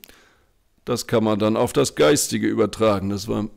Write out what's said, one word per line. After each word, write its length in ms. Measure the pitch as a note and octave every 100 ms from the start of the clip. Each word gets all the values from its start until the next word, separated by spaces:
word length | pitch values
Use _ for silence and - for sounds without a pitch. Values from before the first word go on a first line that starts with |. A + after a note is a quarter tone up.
| - - _ _ _ _ _ _ -
Das 200 | A#2+ -
kann 180 | A#2
man 140 | A2 G#2
dann 180 | G#2+ A2
auf 180 | A#2+
das 220 | D3+ C3 -
Geistige 520 | D3 D3 - A#2 G#2+
übertragen. 640 | A2 G#2 - A2 G2 G2
Das 180 | G2+ A2+
wollen, 220 | A2 G#2+